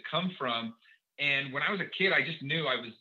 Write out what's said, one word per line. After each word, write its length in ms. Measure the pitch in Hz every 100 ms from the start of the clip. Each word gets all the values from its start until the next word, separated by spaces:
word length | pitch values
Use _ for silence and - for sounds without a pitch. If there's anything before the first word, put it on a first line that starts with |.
| -
come 220 | 165 185 180
from. 380 | 131 117 113 - - - _ -
And 320 | 143 139 139
when 100 | 135
I 80 | 156
was 120 | 202
a 100 | 135 -
kid, 160 | 190
I 100 | 156
just 180 | 139 160
knew 220 | 135 160
I 160 | 143 120
was, 160 | 117 -